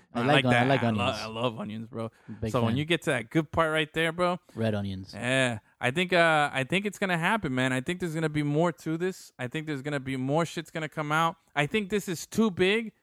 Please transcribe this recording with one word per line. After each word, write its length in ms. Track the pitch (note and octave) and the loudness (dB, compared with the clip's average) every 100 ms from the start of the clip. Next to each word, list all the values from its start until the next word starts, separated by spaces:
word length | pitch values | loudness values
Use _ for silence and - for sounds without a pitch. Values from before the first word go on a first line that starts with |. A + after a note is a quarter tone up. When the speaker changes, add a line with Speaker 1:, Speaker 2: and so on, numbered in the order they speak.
| _ | _
Speaker 1:
I 60 | A#2+ | -2
Speaker 2:
I 40 | |
Speaker 1:
like 100 | A#2+ | 4
Speaker 2:
like 100 | C#3+ | 4
Speaker 1:
on-, 60 | B2+ | 6
I 40 | A#2+ | 4
Speaker 2:
that. 100 | B2+ | 4
Speaker 1:
like 140 | C3+ | 4
Speaker 2:
I 80 | A#2 | 2
lo-, 120 | A2 | 0
Speaker 1:
onions. 140 | B2 A2 | 0 -2
Speaker 2:
I 40 | A2 | -6
love 320 | A2+ B2 A2 | -4 -4 -4
onions, 260 | G#2+ A2 A2+ | -8 -10 -10
bro. 220 | A2+ A2+ _ - G#2 | -8 -10 _ -16 -8
Speaker 1:
Big 100 | A2+ | -2
Speaker 2:
So 80 | B2 | 0
when 120 | A2+ | 2
Speaker 1:
fan. 40 | B2 | 0
Speaker 2:
you 80 | |
get 160 | D3+ E3 | 0 0
to 80 | - | 0
that 180 | B2+ A2+ | -2 0
good 200 | D#3+ D#3 | -2 0
part 220 | - D#3+ | 2 2
right 180 | D#3 D#3 | 2 0
there, 180 | D#3+ E3 | 0 -2
bro. 260 | E3 F3+ F3+ _ | 0 0 -2 _
Speaker 1:
Red 200 | - A2 | -2 -2
onions. 380 | G#2 G2 F#2+ G2 | 0 -2 -6 -8
Speaker 2:
Yeah, 460 | G2+ A#2+ C3 B2+ A2+ _ - | -6 0 2 2 -2 _ -4
I 100 | B2 | -2
think, 220 | C#3+ F3+ | 0 2
uh, 380 | F3+ E3 D#3 D3 | 4 6 4 2
I 120 | C3 | 0
think 200 | C3 F#3 | 0 0
it's 140 | G3+ - | -2 -4
gonna 180 | G3 E3+ | -2 0
happen, 360 | F3 A3 E3 | 0 0 0
man. 180 | B2+ C3 | 0 2
I 80 | C3 | 0
think 180 | B2+ F3+ | -2 -4
there's 160 | F3+ | -4
gonna 140 | D#3 D#3+ | -2 -2
be 140 | D3+ | 0
more 300 | D3 D3 F3 | 0 2 2
to 260 | - E3 D#3+ | 0 -4 -2
this. 340 | F#3 F#3 - - | -2 -4 -14 -10
I 100 | B2 | -6
think 180 | D#3 D#3 | -6 -6
there's 160 | C#3 | -6
gonna 180 | C#3+ C#3+ | -4 -4
be 160 | C3 C3 | -4 -4
more 260 | C3 D3+ | 0 0
shit's 260 | E3 - D#3 | 0 -4 -8
gonna 180 | E3 D#3 | -8 -6
come 220 | - D3 | -6 -2
out. 240 | D#3 E3 F3+ _ C#3+ | 2 0 -2 _ -2
I 80 | D3 | 0
think 220 | A3 F#3+ | 0 0
this 200 | G#3 - | -4 -2
is 180 | E3 - | -8 -4
too 240 | - A3 | 2 2
big 420 | F3 F#3 G#3+ A3+ - | 4 2 2 -2 -12